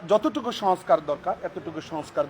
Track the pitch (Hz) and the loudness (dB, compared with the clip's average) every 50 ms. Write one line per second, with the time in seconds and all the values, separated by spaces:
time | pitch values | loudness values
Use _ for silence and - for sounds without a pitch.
0 | 175 160 202 214 220 302 214 285 226 240 - - 208 190 180 - - - 170 156 | 4 4 4 4 4 2 0 -2 -2 -4 -4 0 2 2 2 2 4 4 4 4
1 | 151 147 143 - - 180 - - 190 165 - 180 147 170 156 156 - - 170 151 | 4 0 -4 -2 -2 -4 -4 -4 -6 -8 -8 -8 -10 -8 -8 -10 -10 -8 -8 -8
2 | 143 - - 156 143 | -8 -4 -2 -2 -2